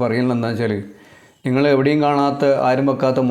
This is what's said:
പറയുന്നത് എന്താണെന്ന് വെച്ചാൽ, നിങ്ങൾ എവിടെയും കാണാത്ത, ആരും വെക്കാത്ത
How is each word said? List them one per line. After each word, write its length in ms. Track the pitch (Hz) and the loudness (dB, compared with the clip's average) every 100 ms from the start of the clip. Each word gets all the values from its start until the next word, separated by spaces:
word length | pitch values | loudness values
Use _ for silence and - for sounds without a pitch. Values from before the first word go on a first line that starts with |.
പറയുന്നത് 320 | 120 113 127 120 | -2 -2 -2 -2
എന്താണെന്ന് 260 | 117 113 | -4 -4
വെച്ചാൽ, 100 | 113 104 101 - - - - _ 135 | -4 -4 -8 -18 -20 -20 -20 _ -4
നിങ്ങൾ 180 | 127 143 | 0 2
എവിടെയും 260 | 139 135 151 147 | 2 2 2 0
കാണാത്ത, 380 | 143 139 139 143 135 127 | 2 0 0 0 2 0
ആരും 180 | 131 139 | 0 0
വെക്കാത്ത 280 | 127 131 127 127 | 0 0 0 0